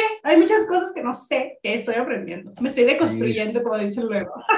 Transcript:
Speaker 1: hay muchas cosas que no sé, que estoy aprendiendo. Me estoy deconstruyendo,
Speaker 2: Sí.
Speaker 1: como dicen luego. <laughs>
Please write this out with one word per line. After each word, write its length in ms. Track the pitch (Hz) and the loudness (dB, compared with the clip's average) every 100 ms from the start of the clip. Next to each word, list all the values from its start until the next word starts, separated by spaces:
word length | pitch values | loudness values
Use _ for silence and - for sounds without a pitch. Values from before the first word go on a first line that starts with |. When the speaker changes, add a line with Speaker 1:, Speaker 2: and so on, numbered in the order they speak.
| 440 440 | 2 -2
Speaker 1:
hay 160 | 285 320 | 4 6
muchas 260 | 339 427 - | 6 4 2
cosas 240 | 359 - | 0 -2
que 80 | - | -4
no 100 | 247 | -6
sé, 460 | 247 - 269 262 - | -6 -4 -4 -4 -6
que 120 | 202 | -6
estoy 220 | 226 208 226 | -4 -2 -2
aprendiendo. 580 | 254 220 175 175 - - | -2 -4 -8 -12 -14 -6
Me 80 | 254 | -4
estoy 140 | - | 4
deconstruyendo, 720 | 240 294 320 226 233 220 214 240 | 4 4 2 0 0 -2 -2 -2
Speaker 2:
Sí. 20 | |
Speaker 1:
como 120 | 233 214 | -2 -2
dicen 280 | 202 202 226 | -4 -4 -4
luego. 260 | 202 180 | -4 -4
<laughs> 100 | - - | -8 -2